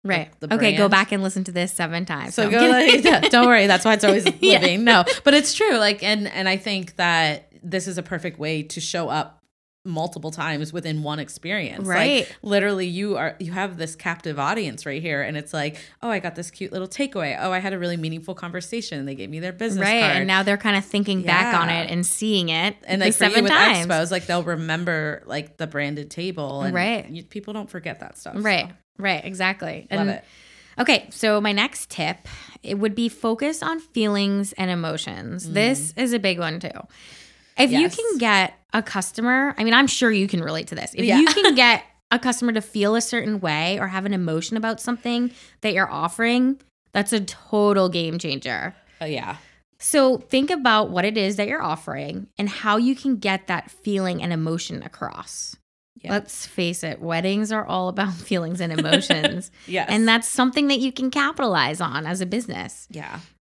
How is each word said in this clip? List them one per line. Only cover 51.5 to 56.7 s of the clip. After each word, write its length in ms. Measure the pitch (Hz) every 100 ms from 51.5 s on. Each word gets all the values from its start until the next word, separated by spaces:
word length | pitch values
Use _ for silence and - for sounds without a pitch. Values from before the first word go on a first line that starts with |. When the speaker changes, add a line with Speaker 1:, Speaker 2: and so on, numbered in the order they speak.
| 302
Speaker 1:
offering 640 | 165 160 - 135 143 185 196 -
and 100 | 208
how 300 | - 220 214
you 180 | 240 262
can 220 | 277 233
get 300 | 196 190 -
that 220 | 175 -
feeling 540 | - - 196 185 175
and 80 | 175
emotion 500 | 165 160 165 - 170
across. 760 | - - - - - - - - _ _ _ -
Speaker 2:
Yeah. 100 | -
Speaker 1:
Let's 340 | 202 202 - -
face 360 | - 175